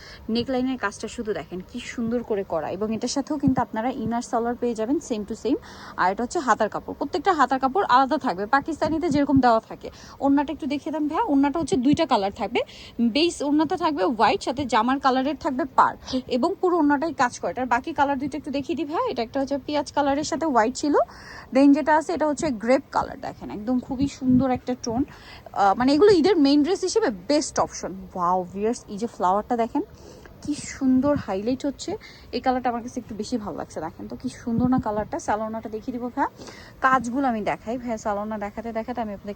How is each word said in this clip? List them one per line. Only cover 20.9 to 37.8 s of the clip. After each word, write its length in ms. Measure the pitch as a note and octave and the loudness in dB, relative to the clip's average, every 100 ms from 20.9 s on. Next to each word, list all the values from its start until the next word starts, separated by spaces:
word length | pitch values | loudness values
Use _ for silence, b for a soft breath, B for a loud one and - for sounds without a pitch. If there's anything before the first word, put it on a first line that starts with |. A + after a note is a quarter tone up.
| F4+ F5 B B B B | 2 2 B B B B
then 200 | B3+ C#4+ | 6 8
যেটা 220 | C#4 D4+ D#4 | 6 6 4
আছে 160 | D#4 | 2
এটা 140 | B3+ D4+ | 0 0
হচ্ছে 240 | C#4+ E4 | 0 -2
গ্রেপ 320 | A3+ A3+ C4+ - | 0 2 2 2
কালার। 300 | - - - | -4 -4 -6
দেখেন 300 | - - - | -12 -12 -10
একদম 300 | D#3+ G#3+ B3+ | -8 -2 -2
খুবই 280 | - B3 C#4 | -2 -2 -2
সুন্দর 420 | - B3+ B3+ C4 | 0 2 4 4
একটা 240 | B3+ - B3 | 0 -4 -6
টোন। 220 | - A3+ | -4 -2
আহ, 680 | C#4+ - - - - - G3 F#3+ | -4 -6 -20 -20 -8 2 2 4
মানে 140 | B3+ | 4
এগুলো 180 | D4 G#4 | 6 8
ঈদের 240 | F#4 E4 F#4 | 8 6 6
মেইন 260 | C#4 D4 | 6 6
ড্রেস 180 | C#4+ F#4+ | 4 0
হিসেবে 280 | F#4 A4+ G#4 G3 F3 | 0 0 0 -2 0
বেস্ট 300 | D4 - - | 0 0 -2
অপশন। 340 | E3+ - F#3+ F#3+ F#3 | -2 -4 -10 -10 -10
ওয়াও 320 | F#3+ F3 F#3 F3+ | -2 0 0 -2
ভিউয়ার্স, 320 | F#3+ G#3+ A#3+ - | -4 -2 -2 -8
এই 100 | G3+ | -8
যে 80 | A#3 | -8
ফ্লাওয়ারটা 500 | - F3+ G3+ - A#3+ | -2 0 2 0 -2
দেখেন 260 | A3+ C#4+ G#4 B B B B - | -2 -2 -6 B B B B -12
কি 120 | - | -8
সুন্দর 600 | D4 - - C4 C4 C#4+ C#4+ - | -8 -10 -2 2 4 4 0 -2
হাইলাইট 400 | F#3+ G#3+ C4 C#4+ | -4 -2 -2 -4
হচ্ছে, 300 | - - G#4+ B B B | -6 -8 -8 B B B
এই 80 | B3 | -4
কালারটা 280 | C4 B3+ B3+ | 0 0 -2
আমার 140 | A#3 | -4
কাছে 180 | A#3 B3+ | -6 -10
একটু 140 | - | -10
বেশি 220 | G3+ G#3+ B3 | -10 -6 -6
ভালো 200 | G3+ C#3 | -4 -8
লাগছে। 240 | C3 - | -10 -8
দেখেন 280 | D#3+ - G#3 | -10 -10 -14
তো 80 | A#3+ | -10
কি 120 | B3+ | -10
সুন্দর 400 | - - A#3 B3+ | -10 -4 0 2
না 100 | B3+ | 2
কালারটা। 380 | A3 G#3 G#3 D#4+ | 0 -4 -4 -6
সালোনাটা 500 | - G#3+ A3 A3 A3 | -2 -4 -4 -8 -8
দেখিয়ে 300 | A3 A#3+ A#3+ | -10 -8 -8
দিব 100 | B3 | -6
ভাইয়া, 200 | C4+ F4 B B B B - | -2 -4 B B B B -2
কাজগুলো 480 | C4 C4 A#3 B3+ C4+ | 2 2 0 -2 0
আমি 120 | A3+ | 0
দেখাই 380 | F#3 D3 - | -2 -4 -4
ভাইয়া। 180 | B3+ | -8